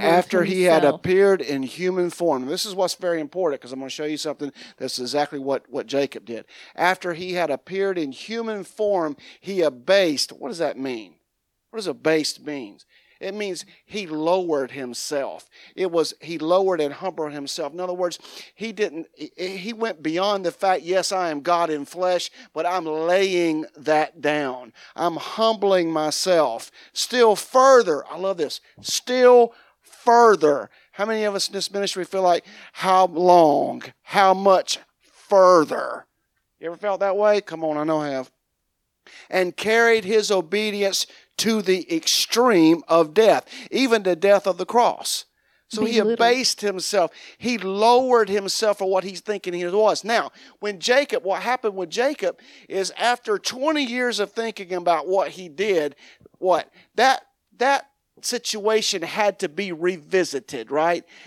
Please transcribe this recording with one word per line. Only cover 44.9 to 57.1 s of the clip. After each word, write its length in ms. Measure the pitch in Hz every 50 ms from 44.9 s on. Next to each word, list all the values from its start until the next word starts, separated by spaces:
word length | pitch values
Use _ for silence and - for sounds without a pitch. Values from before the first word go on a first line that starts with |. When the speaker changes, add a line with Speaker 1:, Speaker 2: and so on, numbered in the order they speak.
| - - - - - - - _ _ _ _ _ _ _ _
Speaker 1:
So 160 | - 226 214 214
he 160 | 233 226 214
Speaker 2:
Belittled. 140 | 208 220 233
Speaker 1:
abased 480 | 226 233 233 247 262 240 - - -
himself. 500 | 208 202 190 185 - - 208 196 165 156 - - - - -
He 200 | - - 240 240
lowered 720 | 202 180 190 196 202 214 233 240 247 262 254 247 233 214 190
himself 480 | 202 208 196 185 - - 220 208 202
for 120 | - 196 190
what 140 | 190 185 185
he's 160 | 202 185 175
thinking 340 | - 214 208 190 - 185 175
he 140 | 175 175
was. 380 | 175 185 214 214 202 160 - 180
Now, 260 | 214 233 208 139 123 _ - - - _ -
when 200 | - 208 202 170
Jacob, 460 | - 233 247 277 294 - 220 170 -
what 180 | 190 185 180 185
happened 320 | 233 262 254 - 214 190
with 140 | 190 180 156
Jacob 500 | 160 214 247 294 302 - 190 170 - _ - - - - _ -
is 220 | - 196 190 -
after 460 | - 175 202 240 247 - - 226 208
twenty 460 | 180 - - 220 254 269 320 311 294 277
years 380 | 226 240 254 247 247 214 202
of 100 | 202 180
thinking 400 | - 226 226 226 - - 190 170 185
about 340 | 175 175 175 170 151 143
what 240 | 180 190 196 156 -
he 180 | - 175 185 165
did, 480 | 139 156 202 214 190 160 147 147 - _ - - - _ _ - _
what? 340 | - 180 185 175 147 - _ _ _ _ _ -
That, 320 | 214 240 262